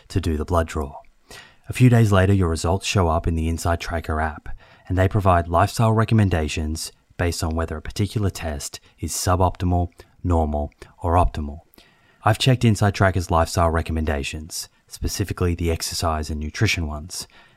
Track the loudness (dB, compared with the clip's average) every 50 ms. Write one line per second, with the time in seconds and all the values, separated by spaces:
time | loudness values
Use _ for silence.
0 | _ _ -4 -2 0 0 -2 -2 -2 0 0 0 0 0 -4 -6 -6 -8 -10 -16
1 | -20 -20 _ _ _ _ -20 -20 -20 -20 _ _ _ -10 2 4 6 6 8 6
2 | 6 6 6 4 6 4 4 4 2 0 0 -2 0 -2 -2 -2 -2 0 2 2
3 | 2 2 2 0 0 -2 -2 0 -2 -2 -2 -2 -2 -2 -2 -2 -4 -6 -6 -6
4 | -6 -4 -4 -4 -4 -4 -6 -10 _ -12 -12 -12 -14 -20 -20 _ _ -4 0 2
5 | 2 2 2 2 2 4 4 4 2 0 2 2 2 0 0 0 2 2 4 2
6 | 2 2 4 4 4 4 2 0 -2 -2 -4 -4 -4 -4 -4 -6 -8 -12 -14 _
7 | _ _ _ -2 -2 -2 -2 -2 -4 -4 -2 -2 -4 -4 -6 -10 -10 -10 -4 -4
8 | -4 -2 -2 -2 -2 -2 -2 -4 -8 -8 -8 -8 -10 -12 -14 -16 -20 _ _ _
9 | -8 -6 -6 -4 0 0 2 2 2 0 0 0 0 0 2 2 0 -2 -6 -16
10 | -20 _ _ _ -2 0 2 2 2 0 -2 -4 -4 -6 -10 _ -20 -20 _ _
11 | -2 2 4 4 4 2 0 -4 -8 -8 -10 -14 -18 _ _ -20 _ _ _ _
12 | _ _ _ _ 0 0 0 2 2 2 2 4 4 2 4 4 2 0 2 4
13 | 2 2 2 0 -2 2 2 2 2 2 2 2 2 2 2 0 -2 -2 -2 -2
14 | -2 -2 -2 -4 -4 -6 -8 -10 -12 -10 -12 -12 -12 -12 _ _ _ _ -12 -8
15 | -6 -6 -4 -4 -4 -4 -2 -2 0 0 0 0 0 -2 -2 -2 -4 -6 -6 -4
16 | -2 -2 -2 -2 -4 -4 -6 -6 -6 -8 -2 0 0 0 0 -2 -2 -4 -6 -10
17 | -12 -12 -12 -12 -12 -14 _ -20 -20 _ _